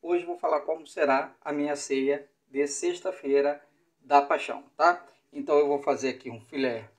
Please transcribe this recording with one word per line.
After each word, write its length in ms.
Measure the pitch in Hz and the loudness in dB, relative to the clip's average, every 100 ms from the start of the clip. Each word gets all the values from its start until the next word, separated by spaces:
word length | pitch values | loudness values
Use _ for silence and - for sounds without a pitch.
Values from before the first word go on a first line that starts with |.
Hoje 220 | 339 349 | 0 -2
vou 140 | 349 349 | -2 -6
falar 240 | 160 151 | -2 -2
como 260 | 143 160 156 | -2 -8 -8
será 480 | - 147 135 156 _ | -2 2 2 0 _
a 100 | 151 | -8
minha 240 | 147 147 143 | -4 -2 -4
ceia 500 | - 135 135 143 - _ _ | -4 -2 0 -2 -4 _ _
de 160 | 135 143 | -2 -2
sexta-feira 960 | - 175 175 117 - 139 139 143 147 _ _ _ _ | -2 -4 -4 -8 -6 2 2 2 -2 _ _ _ _
da 220 | - 143 | 4 4
Paixão, 420 | 143 156 - 113 - _ | 6 -2 -2 -10 -14 _
tá? 280 | 165 175 - _ _ | 2 2 -6 _ _
Então 260 | 147 139 147 | -12 2 4
eu 80 | 143 | 4
vou 160 | 143 | 0
fazer 280 | 143 135 131 | -2 -2 -2
aqui 180 | 127 123 | -6 -12
um 100 | 113 | -14
filé 500 | - 147 131 113 107 | -12 -4 -4 -4 -12